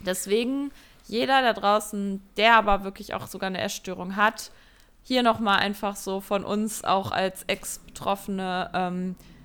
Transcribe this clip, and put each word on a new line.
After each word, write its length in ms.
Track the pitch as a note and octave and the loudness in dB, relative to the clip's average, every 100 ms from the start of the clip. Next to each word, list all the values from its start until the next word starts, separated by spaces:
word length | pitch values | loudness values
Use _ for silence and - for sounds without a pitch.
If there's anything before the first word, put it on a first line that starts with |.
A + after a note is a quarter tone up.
Deswegen, 720 | F3+ F#3 G3 G#3+ B3 C#4 C#4+ - - - - | -6 -4 0 0 0 -2 -4 -10 -20 -20 -6
jeder 360 | A3 C4 C4+ | -2 4 4
da 100 | B3 | 4
draußen, 680 | - G3+ G#3 G#3+ G#3 G3 G3 - - | 2 4 2 0 -4 -4 -6 -6 2
der 200 | A3 A3+ | 6 6
aber 280 | G#3 G3+ | 6 2
wirklich 300 | G3 G3 G3+ | 0 -10 -8
auch 120 | G3 G3+ | -8 -8
sogar 220 | F#3 F#3+ | -6 -6
eine 120 | F#3 | -4
Essstörung 560 | G3 - - F3+ F3+ G3 | -4 -6 -8 -8 -6 2
hat, 340 | G#3+ A3 - - - _ _ _ | 2 2 -12 -18 -20 _ _ _
hier 200 | - B3+ | -2 2
nochmal 360 | B3 A3 A3 G3 | 4 4 4 2
einfach 380 | G3+ G3+ G3+ G3+ | 2 -2 -4 -4
so 240 | G3 G3 | -6 -6
von 220 | G3 G3+ | -2 -2
uns 380 | - G#3 G#3+ - | 0 -2 -2 -2
auch 260 | - F#3+ G3+ | 0 2 2
als 320 | - F#3+ F#3+ | 0 -2 -4
Ex-Betroffene, 1300 | - - - - - - - G3 - F#3+ F#3 F3+ F3+ | -6 -4 -6 -12 -14 -8 -4 -4 -4 -6 -4 -4 -4
ähm, 440 | F3+ F3+ F3+ F#3 F3+ - - | -2 -2 -4 -6 -8 -16 -20